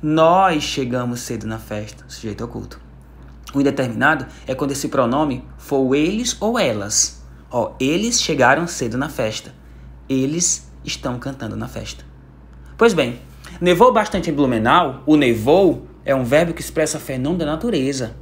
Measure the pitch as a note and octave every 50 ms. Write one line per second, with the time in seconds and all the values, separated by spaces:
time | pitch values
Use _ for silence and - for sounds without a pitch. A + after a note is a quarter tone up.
0 | - D3+ D#3 D#3+ D#3+ E3 F3 F#3 G3 F#3 E3+ D3+ C#3+ - - - C3+ B2 B2 B2+
1 | B2 B2 B2 A#2+ - - B2 A2 G#2 A2 A2+ A2 - - G#2+ G#2 G#2+ G#2+ - -
2 | - - - - - A2 G2+ - A2 A#2+ - G#2+ G2+ G#2 - - - - - -
3 | - - - - - - - - - - - C#3 C#3 C#3 C3+ - C3 A#2+ A2+ G#2+
4 | B2 D3 D#3+ D3 B2+ - - - - - C3 C3 D3 C3+ C#3 C3+ - E3+ - C3+
5 | B2+ A2+ B2 C#3+ D#3 D3 B2+ B2+ - - - - - - C#3+ C3+ C3 B2+ C3+ D3
6 | D3+ E3+ G3+ A3 B3 A#3 - - G3 G#3+ A#3 A#3+ G3 C3+ A2 G#2 G2 G#2+ A#2+ -
7 | - - - - - - - - - - - A#2+ A2+ - - - C3 C3+ D#3 F#3
8 | G#3 A#3 A#3 - - - E3 C#3+ B2+ A#2+ C#3 D3+ F3 E3+ - - C3+ A#2 A2 B2+
9 | C#3 D3 - - B2+ A2 A2 - - - - - - - - - - - - -
10 | - - C3+ C3 C3 C3+ D3+ E3+ F3 - - - - - - - - - - -
11 | - C3+ B2 B2 - C#3 C3+ C3 - A2 G#2 G#2 A2+ - - - A2 - - -
12 | - - - - - - - - - - - - - - - - A3+ A#3 G#3 E3
13 | C3+ A#2+ B2 - - - - - - - - - E3+ F3+ F3+ E3 A#3 B3 A3 A3
14 | G#3 - - G3 D#3+ F3 D3+ C#3 D3 C3 B2 A2+ A2 A#2+ C#3+ F3 F3 C#3+ - -
15 | - - D#3 D3+ C#3+ B2 A#2 G#2+ G#2+ B2+ D#3 F#3 G3 F3 - - - - - -
16 | - - C3+ C3 B2+ A#2 C3+ D3+ E3+ E3+ E3 - - - - - D#3 D#3 - -
17 | - - C3+ B2+ B2+ C#3+ F3 F#3 E3 D3 D3 D#3 - A#3+ G#3+ D3 C3 C3+ C#3+ C3
18 | B2+ A2 - -